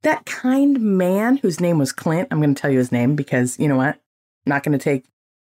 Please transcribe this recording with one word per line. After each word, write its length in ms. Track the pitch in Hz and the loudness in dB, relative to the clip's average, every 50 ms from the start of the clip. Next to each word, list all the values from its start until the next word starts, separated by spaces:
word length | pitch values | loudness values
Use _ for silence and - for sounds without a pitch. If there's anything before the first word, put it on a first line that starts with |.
| - | -2
That 220 | 302 302 - - | -2 -2 -2 -4
kind 560 | - - - - 254 262 269 285 285 277 262 | -10 -12 -6 -2 0 2 2 2 2 2 2
man 560 | 220 208 190 185 180 180 190 202 220 240 262 | 2 2 2 2 2 2 0 0 2 2 0
whose 240 | 269 - 190 160 170 | 2 0 -2 -2 0
name 160 | 175 175 170 | 0 0 2
was 160 | 151 135 - - | 2 0 -2 -4
Clint, 360 | - - - 156 170 185 - | -4 -4 -2 -2 -2 -2 -2
I'm 100 | - 156 | -2 0
gonna 140 | 151 143 139 | 2 2 0
tell 160 | - - 143 | 0 0 0
you 80 | 135 127 | 0 0
his 120 | 127 127 | 0 0
name 260 | 127 120 120 131 147 | 0 0 0 0 0
because, 420 | 147 139 - 139 127 123 123 - - | -2 -2 -2 -2 -2 -2 -2 -2 -2
you 100 | - 147 | -2 0
know 80 | 139 | 0
what? 200 | 131 131 151 - | 2 0 0 -2
I'm 40 | - _ _ _ _ _ _ _ _ _ | -6 _ _ _ _ _ _ _ _ _
not 160 | - - 277 - | -4 -2 -2 0
gonna 160 | - 147 131 | 0 -2 0
take 260 | - 160 143 131 - _ _ _ _ _ _ _ _ _ | 0 0 -2 -2 -4 _ _ _ _ _ _ _ _ _